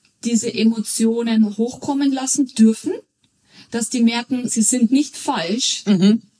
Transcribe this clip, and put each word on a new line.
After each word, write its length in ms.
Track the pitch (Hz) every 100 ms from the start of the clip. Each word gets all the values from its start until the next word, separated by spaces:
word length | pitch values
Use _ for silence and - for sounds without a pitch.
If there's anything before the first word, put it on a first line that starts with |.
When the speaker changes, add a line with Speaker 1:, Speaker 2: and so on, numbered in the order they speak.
| _ _ 226
Speaker 1:
diese 280 | 233 240
Emotionen 1040 | - 226 220 208 - 226 233 233 226 208 208
hochkommen 540 | 233 - - 277 285
lassen 340 | 262 262 - 262
dürfen, 440 | - 220 220 311 466 - _ _ _ _ - -
dass 180 | 233 220
die 120 | 254
merken, 440 | 233 233 247 254 247
sie 120 | 233
sind 300 | 214 254 226
nicht 240 | 269 302 -
falsch. 640 | - 240 165 220 - - -
Speaker 2:
Mhm. 340 | 190 190 226 -